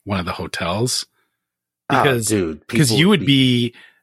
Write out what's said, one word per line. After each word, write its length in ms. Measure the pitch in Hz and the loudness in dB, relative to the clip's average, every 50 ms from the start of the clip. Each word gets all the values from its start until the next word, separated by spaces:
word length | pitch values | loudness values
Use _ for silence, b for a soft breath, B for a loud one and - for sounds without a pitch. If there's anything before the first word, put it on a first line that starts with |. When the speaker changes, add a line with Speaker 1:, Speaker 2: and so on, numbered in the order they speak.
| - | -8
Speaker 1:
one 140 | 98 101 92 | -6 -6 -4
of 60 | 87 | -4
the 60 | 85 | -6
hotels. 760 | - - 92 76 - - 90 85 90 104 120 127 - - - _ _ _ _ _ _ _ _ _ _ _ _ _ _ _ _ - | -8 -8 -10 -10 -8 -6 -6 -4 -2 -2 -2 -2 -4 -6 -8 _ _ _ _ _ _ _ _ _ _ _ _ _ _ _ _ -2
Speaker 2:
Oh, 120 | 139 135 113 | 0 2 2
Speaker 1:
Because, 220 | 143 127 120 110 104 | 2 0 0 -2 0
Speaker 2:
dude, 380 | 110 101 90 80 78 - _ - | 0 0 0 -2 -6 -10 _ -4
Speaker 1:
'cause 200 | - 113 156 117 | 0 2 2 2
Speaker 2:
people 80 | 110 135 | 2 2
Speaker 1:
you 120 | 160 196 | 4 4
Speaker 2:
would 100 | 214 160 | 4 2
Speaker 1:
would 40 | 101 135 | 2 2
Speaker 2:
be 420 | 139 135 131 127 123 120 120 120 | 2 4 4 2 2 0 0 -2
Speaker 1:
be, 60 | b b b b b b | b b b b b b